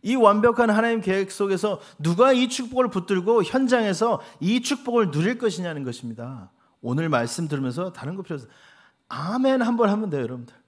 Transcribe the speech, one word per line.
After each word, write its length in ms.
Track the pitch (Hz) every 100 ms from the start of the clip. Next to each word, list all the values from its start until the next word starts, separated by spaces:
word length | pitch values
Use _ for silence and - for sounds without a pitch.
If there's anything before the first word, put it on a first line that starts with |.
이 120 | 190 254
완벽한 520 | 220 208 233 233 233
하나님 320 | 214 233 226
계획 300 | 190 190 190
속에서 500 | - 196 190 208 190 - -
누가 340 | 151 170 254
이 160 | 254 254
축복을 420 | 254 240 254 247
붙들고 540 | 190 175 190 180 233
현장에서 760 | 180 254 262 247 214 170 226 190 - -
이 200 | 165 240
축복을 520 | 247 285 - 240 202
누릴 260 | 143 180 240
것이냐는 460 | 233 175 175 156
것입니다. 680 | 131 123 120 113 120 131 92 _ _ _
오늘 260 | 117 127 165
말씀 380 | 135 117 - 165
들으면서 440 | 143 131 123 180
다른 240 | - 135 185
거 60 |
필요 120 | 185
없어요. 160 | 151 113 _ - _ _ _ _
아멘 540 | - 160 233 262 262
한번 260 | 233 240 220
하면 200 | 208 214
돼요, 120 | 147
여러분들. 320 | 117 123 120 _